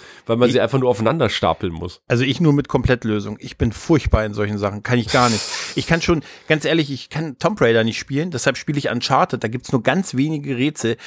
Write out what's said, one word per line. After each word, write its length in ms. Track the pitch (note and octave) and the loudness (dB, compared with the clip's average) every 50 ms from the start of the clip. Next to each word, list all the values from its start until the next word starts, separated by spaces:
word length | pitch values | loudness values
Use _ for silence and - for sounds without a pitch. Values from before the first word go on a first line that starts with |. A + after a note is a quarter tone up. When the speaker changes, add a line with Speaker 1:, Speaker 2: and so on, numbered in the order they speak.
| - - - - _ | -18 -20 -20 -16 _
Speaker 1:
weil 100 | - A2+ | -4 2
man 120 | A#2 B2 A#2 | 4 4 4
Speaker 2:
Ich 40 | A#2 | 4
Speaker 1:
sie 80 | B2 | 4
einfach 180 | G#2 A#2 - C3+ | 2 2 2 2
nur 120 | B2+ B2 | 2 2
aufeinander 400 | A#2+ G#2+ A2+ A2 C#3 E3 C#3 G#2+ | 2 2 2 0 2 2 0 0
stapeln 420 | - - - F2+ E2 - - F#2 E2+ | 0 0 0 0 0 0 -2 -6 -6
muss. 300 | D#2+ E2+ F2+ - - _ - | -6 -8 -10 -10 -14 _ 0
Speaker 2:
Also 160 | B2+ A#2 C3 | 0 2 2
ich 180 | C3 C#3+ - F3 | 2 2 2 4
nur 100 | D#3 C#3+ | 4 4
mit 160 | C#3+ C3+ - | 4 2 0
Komplettlösung. 720 | - C3+ A#2+ - B2+ A#2+ - A2 G#2+ G#2 G2+ G#2 G#2+ - | -2 0 2 2 0 0 0 -2 -2 -2 -4 -6 -10 -12
Ich 160 | - C#3 - | -12 -16 -6
bin 160 | - C3+ A#2+ G#2 | -2 -2 -2 -2
furchtbar 540 | - - - E3 D3 - - - A2+ G#2+ | -4 0 2 2 2 4 2 2 2 0
in 80 | G#2+ G2+ | -2 -2
solchen 240 | G#2+ G#2 G#2 G#2 G#2 | -2 -2 -2 -2 -2
Sachen, 240 | G2+ G2+ G2 G#2 G2+ | -2 -2 -4 -4 -2
kann 160 | - B2 B2 | 0 0 0
ich 120 | A2+ - | 2 2
gar 200 | - C3+ B2 A#2+ | 2 4 4 4
nicht. 100 | A2+ G2+ - | 2 0 -2
Speaker 1:
<laughs> 40 | - - - - - - | -4 -6 -8 -8 -6 -6
Speaker 2:
Ich 100 | - C3 | -6 -2
kann 160 | - E3+ E3+ D#3 | 0 0 0 2
schon, 200 | - F3 D#3 - - - - - - | 2 0 0 0 -6 -14 -18 -2 -2
ganz 160 | D#3+ D#3 C#3+ | 0 0 2
ehrlich, 260 | C#3+ D#3 E3 D#3 C#3 | 0 0 0 0 -2
ich 180 | C#3 B2 - - | -4 -8 -10 -8
kann 300 | - D3+ D#3+ E3 B2+ - | -6 -6 -6 -6 -6 -2
Tomb 220 | - - A3 G#3 | -2 -2 2 4
Raider 240 | C#3+ A#2 A2+ A2+ A2 | 4 4 4 4 2
nicht 140 | A2+ C3+ - | 2 0 -4
spielen, 320 | - - C3+ C#3 D#3 F#3 E3 | -6 -4 -4 -4 -2 -2 -4
deshalb 240 | B2 - C#3 B2+ - | -6 -8 -8 -10 -10
spiele 200 | - - D3+ C#3+ | -6 -4 -4 -2
ich 120 | C3+ C#3 | -2 -2
Uncharted, 520 | A2+ A#2+ - - C#3 C3+ F3 - - A#2+ - | -4 -4 -2 0 0 0 0 0 -2 -4 -4
da 40 | A2 | -6
gibt's 220 | A#2 B2+ - - - | -6 -8 -6 -4 -4
nur 100 | C3 G#2+ | 0 0
ganz 320 | - C3 F3+ G3 - - | 0 0 0 -2 -2 -2
wenige 420 | B2 C#3 D#3 D#3+ D3+ C#3+ C#3 C3+ | -2 -2 0 -2 -4 -4 -6 -4
Rätsel 400 | A#2 C3 D3+ D3 - - A2+ A2+ - - | -2 -2 -2 -2 -2 -4 -4 -4 -4 -8